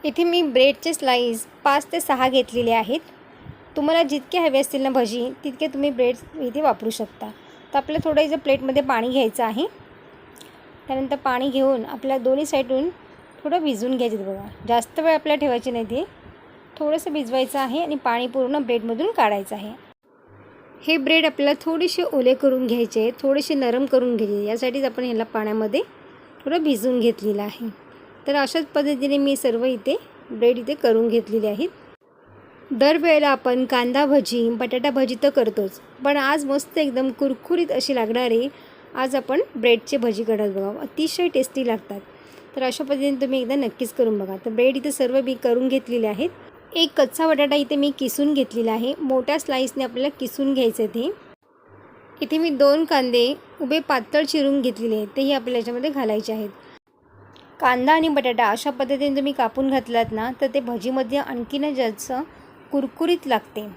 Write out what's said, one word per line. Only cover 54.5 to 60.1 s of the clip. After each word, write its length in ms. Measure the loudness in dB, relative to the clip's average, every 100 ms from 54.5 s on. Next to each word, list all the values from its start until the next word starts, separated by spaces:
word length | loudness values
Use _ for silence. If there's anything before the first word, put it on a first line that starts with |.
| 2
घेतलेले 340 | 0 -2 -2 -2
आहेत, 120 | -4 -2
तेही 160 | 0
आपल्याला 240 | 0 -2 -4
याच्यामध्ये 320 | -4 -4 -4
घालायचे 440 | -2 -2 -2 -4
आहेत. 160 | -6 -8 -12 -20 -20 _ _ _ -20 -20 -20 -20 0
कांदा 340 | 2 4 4
आणि 160 | 4 4
बटाटा 380 | 2 0 2 2
अशा 220 | 2 -2
पद्धतीने 460 | -4 -2 0 0 0
तुम्ही 180 | -2
कापून 360 | 0 -2 0 0
घातलात 420 | 0 0 0 0